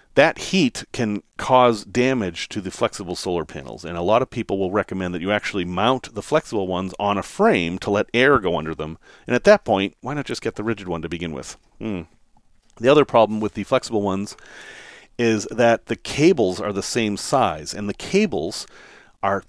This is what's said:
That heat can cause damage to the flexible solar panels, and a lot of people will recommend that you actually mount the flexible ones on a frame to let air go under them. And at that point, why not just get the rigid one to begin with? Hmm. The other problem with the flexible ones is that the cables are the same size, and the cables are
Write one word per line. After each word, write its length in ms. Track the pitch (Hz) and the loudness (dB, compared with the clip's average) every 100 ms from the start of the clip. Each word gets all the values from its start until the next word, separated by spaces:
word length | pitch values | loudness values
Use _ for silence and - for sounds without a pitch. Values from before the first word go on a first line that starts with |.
| _ - | _ 4
That 240 | 156 - | 4 2
heat 440 | - 190 131 - - | -2 2 2 -2 -8
can 320 | - 110 104 - - | -4 -2 -4 -8 -10
cause 480 | - 127 123 110 101 | 4 6 6 2 -2
damage 640 | 107 127 131 95 82 - | 0 2 2 -2 -6 -8
to 100 | 110 | -8
the 100 | 92 | -8
flexible 460 | - 117 - 90 90 | -2 -4 -2 -8 -6
solar 300 | 98 87 78 | -2 -4 -4
panels, 400 | 78 67 55 80 | -10 -12 -12 -10
and 100 | 85 | -4
a 60 | |
lot 200 | 87 117 | 2 2
of 80 | 131 | 2
people 300 | 120 101 98 | -4 -4 -2
will 120 | 95 | 0
recommend 420 | 101 92 95 90 | -2 -2 -4 -4
that 80 | 90 | -4
you 100 | 90 | -2
actually 320 | 104 - 104 | -2 -2 -4
mount 500 | 90 90 113 131 - | -4 0 2 0 -4
the 80 | 107 | -12
flexible 460 | - 156 - 110 92 | -2 -2 -2 -4 -2
ones 260 | 90 95 - | -4 -4 -2
on 180 | 101 101 | 0 0
a 60 | |
frame 560 | - - 220 131 85 90 | -4 2 2 4 0 -4
to 100 | - | 0
let 200 | 101 - | 0 0
air 260 | 117 131 131 | 2 4 4
go 180 | 92 82 | 2 -2
under 180 | 78 80 | -4 -6
them. 220 | 78 80 _ - - | -8 -10 _ -16 -4
And 120 | 123 | 2
at 80 | - | 4
that 180 | 208 | 4
point, 320 | - 98 98 - | 4 0 0 -4
why 140 | 123 147 | -8 -8
not 100 | 131 | -6
just 160 | 120 | -6
get 140 | 113 - | -6 -4
the 100 | 107 | -4
rigid 240 | 104 92 | -6 -6
one 120 | 82 | -6
to 60 | 80 | -6
begin 240 | 85 85 | -6 -6
with? 240 | 67 67 - _ - | -8 -10 -16 _ -10
Hmm. 220 | 110 92 82 _ _ _ _ _ _ - | -8 -8 -10 _ _ _ _ _ _ 0
The 140 | 117 | 4
other 160 | 147 135 | 6 6
problem 340 | 120 107 107 | 4 4 2
with 140 | 107 | -4
the 100 | - | -4
flexible 380 | 98 131 - 113 | -2 -2 0 -2
ones 340 | 101 95 104 - - - - - - - - - | 0 -2 -6 -12 -20 -20 -20 -20 -20 -20 -14 -2
is 280 | 117 110 - | 2 2 -2
that 360 | 117 117 113 - | 2 4 4 0
the 100 | 117 | -6
cables 640 | - - 160 165 98 92 | -4 4 4 6 2 0
are 100 | 104 | -4
the 100 | 98 | -4
same 360 | - 123 107 98 | -2 -2 0 -2
size, 560 | - 139 104 78 78 | 0 2 2 -2 -8
and 160 | - 104 | -8 -6
the 40 | |
cables 720 | - - 196 208 98 82 - - - - - - _ | -8 -2 0 0 -2 -4 -8 -12 -20 -20 -20 -20 _
are 220 | - 98 | -2 -2